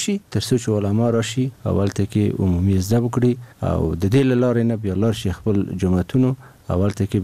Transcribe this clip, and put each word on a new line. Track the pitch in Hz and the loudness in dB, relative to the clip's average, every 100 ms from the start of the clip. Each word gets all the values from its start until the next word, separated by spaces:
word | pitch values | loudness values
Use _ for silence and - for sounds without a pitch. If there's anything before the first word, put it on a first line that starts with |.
شي، | - 202 - | -2 -4 -4
تر | - - | -4 0
څو | 127 | -2
چې | 113 107 | 0 0
علما | 101 104 117 117 | 0 2 2 0
راشي | 110 113 131 - - | -2 -2 -4 -4 -2
او | 92 | 0
هلته | 101 - 98 | 0 -2 -2
کې | 107 104 - | 0 0 0
عمومي | 95 87 95 95 92 | 0 2 2 2 2
زده | 117 120 | 0 0
وکړي | 120 123 123 - - 90 | 0 0 0 -6 -8 -4
او | 85 80 | -2 -2
د | 82 | -2
دې | 95 127 135 | 0 2 2
له | 123 | 2
لارې | 123 117 117 | 2 2 0
نه | 113 | -2
بیا | 107 92 110 | -2 0 0
لاړ | 110 | 0
شي | 101 87 | -4 -4
خپل | - 101 95 92 | -2 0 -2 -2
جماعتونو | 92 90 87 131 127 131 - - - | 0 0 0 2 2 0 -8 -16 -4
او | 90 | -2
هلته | 101 98 98 | 0 0 -2
کې | 107 | 0